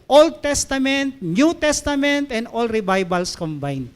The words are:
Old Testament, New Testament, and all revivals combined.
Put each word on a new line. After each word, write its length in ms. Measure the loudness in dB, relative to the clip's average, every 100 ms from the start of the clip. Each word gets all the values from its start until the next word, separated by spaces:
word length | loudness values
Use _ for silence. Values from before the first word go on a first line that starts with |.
| 4
Old 320 | 6 6 2
Testament, 800 | -4 -2 -2 -2 0 0 -2 -4
New 320 | -2 2 2
Testament, 800 | 2 0 0 -2 0 0 0 -2
and 160 | -6 -6
all 160 | -4
revivals 720 | -2 -2 0 0 0 -2 -4 -6
combined. 560 | -6 -6 -6 -6 -8